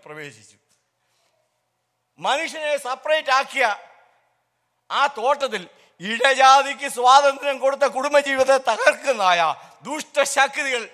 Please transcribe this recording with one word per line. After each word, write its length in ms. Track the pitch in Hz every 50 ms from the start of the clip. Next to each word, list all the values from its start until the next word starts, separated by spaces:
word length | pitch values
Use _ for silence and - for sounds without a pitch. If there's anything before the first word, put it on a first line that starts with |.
| _
പ്രവേശിച്ചു. 520 | 151 151 156 147 143 113 107 104 _ 101 _ _ _ _ _ _ _ _ _ _ _ _ _ _ _ _ _ _ _ _ _ _ _ _ _ _ _ _ _ _ _ _ 143
മനുഷ്യനെ 540 | 165 208 262 302 330 262 269 320 302 294 294 277 -
സെപ്പറേറ്റ് 460 | 247 262 262 - 302 311 311 294 262 262
ആക്കിയ 280 | 269 269 - 240 269 247 214 202 - - - _ _ _ _ _ _ _ _ _ _ _ _ _ _ _ _ _ _ _ - 185 240
ആ 20 | 277 285 - 220
തോട്ടത്തിൽ 440 | 220 269 294 - 277 240 214 190 170 - _ _ _ _ _ _ 170 208
ഇഴജാതിക്ക് 760 | 233 226 254 269 262 254 262 262 269 277 269 277 262 220 285 262 -
സ്വാതന്ത്ര്യം 600 | 240 240 247 269 285 285 277 269 269 285 285 262 254 254
കൊടുത്ത 220 | 269 277 247 277 247 -
കുടുംബജീവിതത്തെ 640 | 262 269 285 294 285 277 277 269 262 262 262 269 269 262 233
തകർക്കുന്നതായ 720 | 220 427 523 605 - - 285 269 247 214 190 185 175 170 165 156 139 - - - - _ 147
ദുഷ്ടശക്തികൾ 960 | 226 302 302 - - - 294 269 - - 269 277 277 277 285 294 269 254 233 214 -